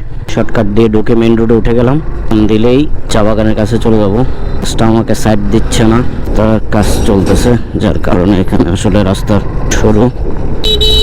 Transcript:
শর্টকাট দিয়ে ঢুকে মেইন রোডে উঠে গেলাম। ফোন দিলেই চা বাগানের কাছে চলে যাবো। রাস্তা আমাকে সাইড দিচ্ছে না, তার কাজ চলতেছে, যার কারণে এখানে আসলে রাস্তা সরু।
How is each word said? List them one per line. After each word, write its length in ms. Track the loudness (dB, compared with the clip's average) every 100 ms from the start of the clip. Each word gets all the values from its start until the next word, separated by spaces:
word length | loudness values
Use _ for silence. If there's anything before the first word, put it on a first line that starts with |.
| -4 -6 -4
শর্টকাট 360 | -2 0 0 0
দিয়ে 240 | 2 2
ঢুকে 260 | 2 2 2
মেইন 200 | 2 2
রোডে 180 | 2
উঠে 200 | 2 0
গেলাম। 280 | 0 0 0 -2 -4 0
ফোন 180 | 0 2
দিলেই 400 | 2 2 2 2 0 0
চা 140 | 0
বাগানের 320 | 0 0 0 0
কাছে 220 | -2 -2
চলে 200 | 0 2
যাবো। 200 | 2 0 0 -2 -2 -2
রাস্তা 280 | -2 0 0
আমাকে 280 | 0 0 -2
সাইড 240 | 0 0 0
দিচ্ছে 320 | 0 0 0
না, 200 | 0 2 0 -2 -2 0
তার 240 | 0 0 0
কাজ 140 | 0 0 0 0
চলতেছে, 460 | 0 0 0 2 0 -2 -4
যার 240 | -2 0
কারণে 420 | 0 0 0 0
এখানে 280 | 0 0 -2
আসলে 340 | -2 -2 0
রাস্তা 360 | 0 -2 -2 -2 -2 -4 -2
সরু। 380 | 0 2 2 0 -2 -2 -2 -2 0 0 0 2 2